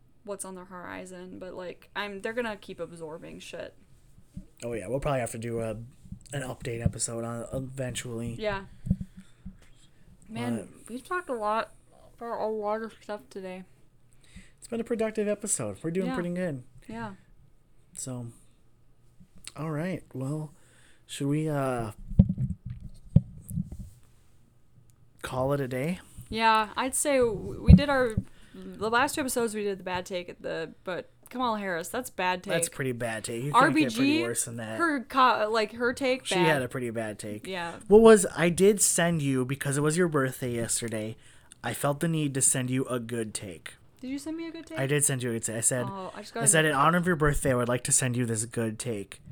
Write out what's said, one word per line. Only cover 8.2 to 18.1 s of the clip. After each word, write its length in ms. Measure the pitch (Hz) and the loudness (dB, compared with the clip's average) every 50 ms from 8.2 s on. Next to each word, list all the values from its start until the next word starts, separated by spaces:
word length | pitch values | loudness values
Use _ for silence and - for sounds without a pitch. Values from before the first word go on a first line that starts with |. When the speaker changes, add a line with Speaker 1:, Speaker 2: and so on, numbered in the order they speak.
| 120 117 117 - | -6 -6 -6 -4
Speaker 1:
Yeah. 240 | 214 208 196 196 190 - - - - - 185 - - - - 185 190 - - _ - - - - - - - - - - - - - - - - - - | -4 -4 -4 -4 -8 -12 -18 -10 0 0 0 0 0 -12 -12 -20 -20 -20 -20 _ -18 -18 -18 -18 -20 -20 -20 -20 -20 -20 -20 -20 -20 -20 -20 -20 -18 -12
Man, 400 | 220 233 240 240 233 214 - - - - - | -8 -6 -4 -2 -2 -4 -6 -10 -16 -20 -16
Speaker 2:
But 60 | - | -12
Speaker 1:
we've 160 | 220 254 247 | -12 -12 -6
talked 220 | - 359 427 - - | -4 -4 -4 -2 -4
a 60 | 254 | -6
lot 360 | 226 208 208 214 226 - - - - - - - - - - - | -2 0 0 0 0 -2 -4 -10 -20 -20 -20 -20 -20 -20 -20 -18
about 240 | - 240 233 220 214 | -14 -8 -8 -4 -2
a 60 | 214 | -2
lot 360 | 220 220 214 208 208 214 220 226 | -2 -2 -2 -2 -2 -2 -2 -4
of 100 | 220 - - | -8 -12 -16
stuff 200 | - - 208 214 - - | -10 -10 -10 -10 -10 -14
today. 340 | - 196 185 185 185 185 185 - - - - - _ _ - - - - - - - - - - - _ | -14 -12 -10 -10 -10 -12 -14 -18 -20 -20 -20 -20 _ _ -20 -20 -20 -20 -20 -20 -20 -20 -20 -20 -20 _
Speaker 2:
It's 80 | - - | -12 -8
been 120 | 233 226 | -6 -6
a 40 | 220 | -2
productive 440 | - 240 208 220 220 214 220 202 208 | -2 0 0 0 0 0 0 0 0
episode. 480 | 208 208 - 196 - - 120 104 101 - - | 0 -2 -2 -4 -2 -2 -2 -6 -6 -6 -6
We're 80 | 165 | -4
doing 180 | 170 185 185 185 | -2 0 0 0
Speaker 1:
Yeah. 60 | - | -2
Speaker 2:
pretty 160 | 175 175 175 | -2 -2 -4
good. 320 | 175 180 185 170 143 127 120 - - - - - | -4 -4 -4 -4 -4 -6 -10 -14 -20 -20 -16 -14
Speaker 1:
Yeah. 240 | 220 233 226 208 196 - - _ - - - - - - _ _ - - - _ - | -10 -10 -10 -10 -12 -16 -20 _ -20 -20 -20 -20 -20 -20 _ _ -20 -20 -20 _ -14
Speaker 2:
So, 320 | - - 131 | -12 -10 -8